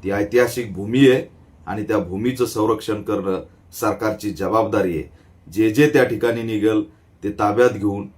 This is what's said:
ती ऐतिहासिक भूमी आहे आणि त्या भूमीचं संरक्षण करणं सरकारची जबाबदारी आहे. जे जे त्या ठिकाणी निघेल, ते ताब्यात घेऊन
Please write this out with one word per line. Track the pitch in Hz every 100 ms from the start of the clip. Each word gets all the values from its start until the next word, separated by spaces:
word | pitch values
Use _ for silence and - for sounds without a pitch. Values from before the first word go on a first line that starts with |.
ती | 92
ऐतिहासिक | 101 101 120 120 127 113
भूमी | 90 101 123 135
आहे | 127 - - _ _ -
आणि | 104
त्या | 101 104
भूमीचं | 87 95 117 127 117
संरक्षण | 110 110 110 - 107
करणं | 98 101 98 92 - _ _ -
सरकारची | 110 98 110 107 104
जबाबदारी | 92 92 110 104 107 92 80
आहे. | 69 - _ _ -
जे | 90 110
जे | 110 147
त्या | 147
ठिकाणी | 120 110 117 117
निघेल, | 113 110 107 107 104 _ _ _
ते | 101
ताब्यात | 104 104 104 123
घेऊन | 101 101 101 101